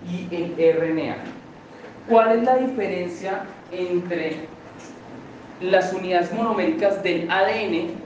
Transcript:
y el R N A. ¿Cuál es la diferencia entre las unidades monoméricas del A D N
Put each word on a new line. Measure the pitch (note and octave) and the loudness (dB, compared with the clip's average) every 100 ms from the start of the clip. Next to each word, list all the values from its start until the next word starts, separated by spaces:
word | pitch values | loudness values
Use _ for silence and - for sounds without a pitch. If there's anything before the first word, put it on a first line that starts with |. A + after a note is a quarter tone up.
| F3 | -10
y | F3 F3+ | -8 -6
el | F3 E3+ D#3+ | -6 -4 4
R | E3 D#3+ E3 | 4 6 2
N | D#3+ C#3 | 0 -2
A. | - - - - - - - - - - | -6 -10 -14 -18 -20 -20 -20 -18 -14 4
¿Cuál | A3+ A3 A#3 | 6 8 4
es | |
la | B3 C4 | 4 4
diferencia | C4 - G3 F3+ F3+ F3 F#3+ G3 G3 - - | 2 -2 -2 -2 -4 -6 -6 -6 -6 -14 -12
entre | F3+ F3+ F3+ F3 E3 D#3+ D#3 D#3 - - - - - - - - - - - | -6 -2 -2 -2 -2 -4 -6 -10 -14 -18 -18 -18 -18 -16 -16 -16 -18 -18 -8
las | F#3 F#3+ F3+ | 4 4 4
unidades | F#3 F#3 F3+ E3+ | -2 0 2 2
monoméricas | A3 A3+ G3 E3+ D#3+ G3+ G3 | 0 0 2 0 2 2 2
del | F#3 E3+ E3+ | 0 0 0
A | F#3 | 2
D | G3 G#3+ G3+ | 2 2 -2
N | E3 E3+ - | -2 -2 -6